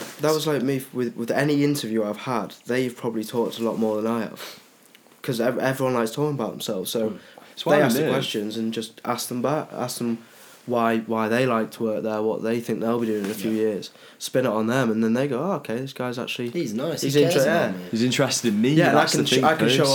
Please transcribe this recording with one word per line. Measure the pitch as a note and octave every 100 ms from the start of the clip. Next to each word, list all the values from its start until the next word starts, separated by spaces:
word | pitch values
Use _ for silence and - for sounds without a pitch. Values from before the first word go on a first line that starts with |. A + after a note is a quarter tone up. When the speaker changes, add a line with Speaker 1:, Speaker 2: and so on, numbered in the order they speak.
| - -
Speaker 1:
that | D3
was | D#3 D3+
like | C#3+
me | B2+ C3+
f-, | C3
with, | B2 A#2+ A2+
with | A#2
any | A#2 C#3+ C#3+
interview | C#3+ C#3+ A2+ A2
I've | G#2 G#2 C3+
had. | A#2+ E2+ - -
They've | B2 B2+ A#2
probably | A#2+ A2+
talked | A2 A#2+ A2+ -
a |
lot | A2+ F#2+
more | A2 G#2+
than | A2
I | A#2
have, | G#2 - - - - _ - - - -
'cause | - A2+
ev-, | A#2 B2
everyone | C3 C3 C3
likes | B2 A2
talking | - D3+
about | C#3 G#2+
themselves. | - - G2 F2+
So | A#2 A2
Speaker 2:
Mm. | F#2+ - - -
Speaker 3:
It's | - E3
why |
Speaker 1:
they | D3
Speaker 3:
we |
Speaker 1:
ask | C3+ A2+
the |
Speaker 3:
live. | D#3
Speaker 1:
questions | C3 - A2+ G#2 A2+
and | A2+
just | A2+ A2 -
ask | - A#2+ -
them | B2
back. | C3 D3+ -
Ask | - B2 -
them | A#2+ A2+ - - - -
why, | - A#2+ A2+ A2+
why | A2 A2+ G#2+
they | A#2
like | C3 A2+ A2
to | -
work | A2+ G#2
there, | A2 G#2+
what | A2 G#2
they | A2 A#2+
think | A#2 A2
they'll | A2+ A#2+
be | A2+
doing | G#2+ G2
in |
a |
few | A2 G#2+
Speaker 2:
Yeah. | A2
Speaker 1:
years. | A2 G2 - - - -
Spin | - C3 B2+
it |
on | G#2+ A2
them, | C3 A#2+
and | A2
then | A2
they | A#2 C#3+
go, | A#2+
Oh, | F3 E3
okay, | - A#2
this | C3+
guy's | - B2+ B2
actually | - - A#2+
Speaker 2:
He's | F3 C3
nice, | G#2 D#3+ D3+
Speaker 1:
he's | C#3
Speaker 2:
he | C#3
cares | C#3+
Speaker 1:
inter-, | C#3 C3+
Speaker 2:
about | E3 A#2+
Speaker 1:
yeah. | F#2
Speaker 2:
me. | F2+
Speaker 3:
He's | A2+
interested | B2 A#2+ B2 - A#2
in | G#2
me. | A#2+
Speaker 1:
Yeah, | D#3 E3+
and | C3+
I |
Speaker 3:
That's | D#3+
Speaker 1:
can | D#3
Speaker 3:
the | -
Speaker 1:
ch-, |
Speaker 3:
thing | C3
Speaker 1:
I | D3 D#3
can | -
show | C3+
off | C#3